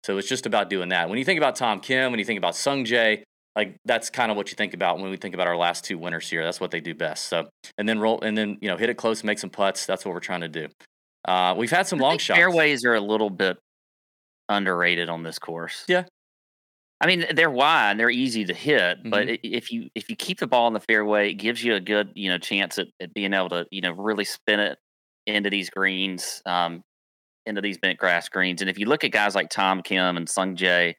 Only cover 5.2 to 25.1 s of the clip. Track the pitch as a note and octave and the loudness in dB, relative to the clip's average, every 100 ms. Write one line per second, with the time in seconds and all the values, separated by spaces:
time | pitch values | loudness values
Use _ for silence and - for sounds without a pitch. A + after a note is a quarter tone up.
5.2 | G2 F2+ F2 F2 E2+ F2 - F2+ F2 E2 | -8 -2 0 2 0 -2 -6 -8 -6 -6
6.2 | - E2 E2 F2 F2+ E2+ E2 E2 D#2+ D2+ | -4 -2 -2 -4 -6 -6 -6 -6 -6 -6
7.2 | - E2+ D#2+ _ - - G#2 A2 A2 A2+ | -4 -4 -4 _ -16 -6 -2 0 0 0
8.2 | G#2+ G#2+ G#2+ G#2 G2+ F2 A#2 A#2 A2+ G#2+ | -2 -2 -2 -4 -6 -2 -2 0 -2 -2
9.2 | G#2+ G#2 F#2+ - G2 F#2+ - F#2+ G2 F2 | -2 -4 -6 0 0 0 -4 -4 -4 -8
10.2 | - F2+ E2 D#2 D2 _ - _ _ _ | -6 -6 -6 -8 -10 _ -20 _ _ _
11.2 | - F#2 F2+ F#2 A#2 F3 F#3+ E3+ C3 D#3+ | 0 4 4 2 2 2 2 2 2 2
12.2 | - E3+ F3+ E3+ D3+ C3 B2 A2+ G2+ G#2+ | 2 4 6 6 4 4 4 2 4 2
13.2 | G#2+ F2+ F#2+ F2+ _ _ _ _ _ _ | 2 2 0 0 _ _ _ _ _ _
14.2 | _ _ - G2+ F#2+ F2 F2 E2+ E2+ E2 | _ _ -2 0 0 2 2 2 -2 -6
15.2 | E2 - - E2 E2 - - F3+ F3+ _ | -8 -10 -10 -10 -10 -10 0 0 0 _
16.2 | _ _ _ _ _ _ _ _ E3 F3+ | _ _ _ _ _ _ _ _ 2 2
17.2 | E3 D#3 E3 B2+ C#3+ D#3+ G#2+ G#2 A#2+ B2 | 2 4 4 6 4 6 4 4 2 2
18.2 | C3 A#2 F#2 F2+ C#3+ C3+ F2 F2+ A2+ G#2 | 0 0 -2 -4 2 4 4 0 -2 0
19.2 | G#2 A#2 A2+ A#2 - A#2 - A2 - A2+ | 0 -4 -4 -6 -6 -8 -8 -12 -10 -8
20.2 | - - C3 B2 A#2 A2 - A2 G#2 G#2 | -6 -4 0 2 2 0 0 2 2 2
21.2 | G#2 G2 G#2+ A#2+ A#2+ G#2 F#2 G#2 G2+ - | 2 0 -4 -2 0 0 2 0 0 -4
22.2 | G2 F2+ - G2+ F#2+ - - _ F2 G#2+ | -2 -2 -2 -2 -2 -4 -6 _ -10 -4
23.2 | G2 G2 F2+ F2 F2 G2 F2+ E2+ G#2 G#2+ | 0 0 0 -4 -6 -6 -6 -2 -2 -2
24.2 | G2+ - - G#2 G2+ C#2 _ _ _ | -2 -4 0 2 0 -4 _ _ _